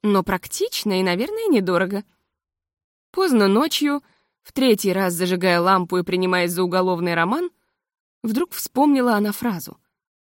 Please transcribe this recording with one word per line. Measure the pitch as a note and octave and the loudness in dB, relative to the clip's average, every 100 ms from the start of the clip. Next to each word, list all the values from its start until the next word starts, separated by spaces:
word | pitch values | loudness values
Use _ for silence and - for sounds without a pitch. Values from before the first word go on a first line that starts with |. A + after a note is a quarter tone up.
но | G#3 G3 | 2 2
практично | F3+ F#3 - - G#4 - G#3 F#3+ | 0 -4 -6 -6 -4 -4 -2 0
и, | |
наверное, | F#3+ F3 C#4 A4 A4+ | 0 0 -4 -4 2
недорого». | B3+ F#3 F3 F#3 G3+ - _ _ _ _ _ _ _ _ _ _ | 2 2 0 0 -4 -10 _ _ _ _ _ _ _ _ _ _
Поздно | - F#4 A#3+ G3 | -2 2 4 4
ночью, | G#3 D4+ - D4 C#4+ _ _ _ _ | 4 2 0 -2 -2 _ _ _ _
в | - | -10
третий | - C4 G#3+ G3 | 0 2 2 2
раз | F#3 F#3+ | 0 -2
зажигая | E3+ F3+ F#3 F#3 F3 | -2 -2 0 2 2
лампу | F3 F#3+ F3 F3+ | 2 2 0 -4
и | |
принимаясь | E3+ F3+ F#3 F3+ F3 | -2 -2 0 0 0
за | F3 | 0
уголовный | F3+ F#3 F#3 F3 F3 | 0 0 0 0 -2
роман, | E3 E3+ C#4 F4+ _ _ _ _ _ _ _ | 0 0 -2 -4 _ _ _ _ _ _ _
вдруг | A3+ A3+ F4+ | -4 -2 -4
вспомнила | - - - D4 C#4 B3 | -6 -8 0 2 2 2
она | G#3 G#3 | 0 -2
фразу: | G3+ A#3+ F3+ - - _ _ _ _ _ | -2 -4 -6 -10 -20 _ _ _ _ _